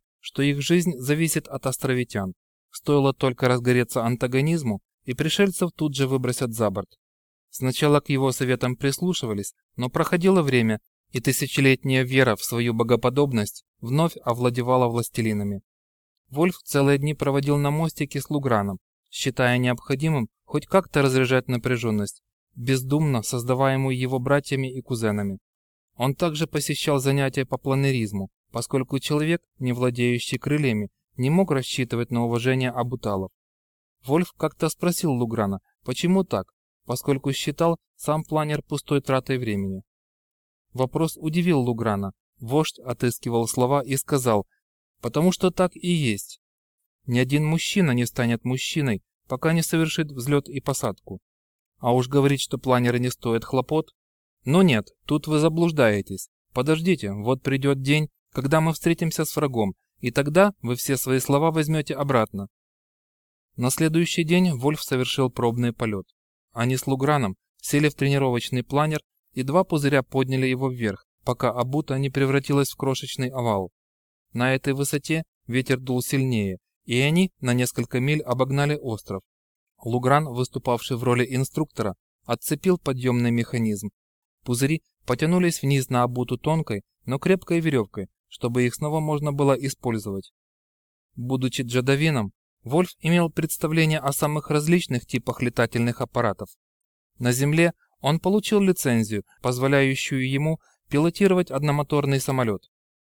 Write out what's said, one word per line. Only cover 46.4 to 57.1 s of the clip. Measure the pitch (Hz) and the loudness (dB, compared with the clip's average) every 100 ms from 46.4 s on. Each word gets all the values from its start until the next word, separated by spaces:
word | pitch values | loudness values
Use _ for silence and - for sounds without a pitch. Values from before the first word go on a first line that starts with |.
| _ _ _ _ _ _ - | _ _ _ _ _ _ -2
Ни | 120 | 2
один | 131 143 151 | 2 2 2
мужчина | 160 - 208 170 | 0 0 2 2
не | 123 120 | 2 0
станет | - 120 117 | 0 0 0
мужчиной, | 120 127 - 165 139 104 - _ - | -2 -4 -4 -2 0 -2 -6 _ -10
пока | 135 160 | -4 0
не | 165 | 0
совершит | 160 165 160 - 151 | 2 0 0 -2 -6
взлёт | 135 123 143 - | -6 0 0 0
и | 139 | -6
посадку. | - 143 117 95 - 95 - _ _ _ _ _ | -6 -4 -4 -6 -12 -16 -16 _ _ _ _ _
А | 123 | 0
уж | 123 127 | 2 2
говорить, | 143 139 139 | 4 4 2
что | - 135 | -2 -6
планеры | 131 123 123 120 | 0 2 2 0
не | 123 | -2
стоят | - 120 113 - | -4 -2 -2 0
хлопот. | 131 123 156 156 _ _ _ _ _ | -2 0 -2 -2 _ _ _ _ _
Но | - 160 | 0 4
нет, | 190 113 101 _ - | 6 4 -2 _ -4
тут | 147 151 | -4 0
вы | 151 | 2
заблуждаетесь. | 160 165 170 151 117 104 95 95 - _ _ | 2 4 2 4 4 4 -2 -10 -12 _ _
Подождите, | - 139 160 170 165 101 | -2 0 2 2 0 -2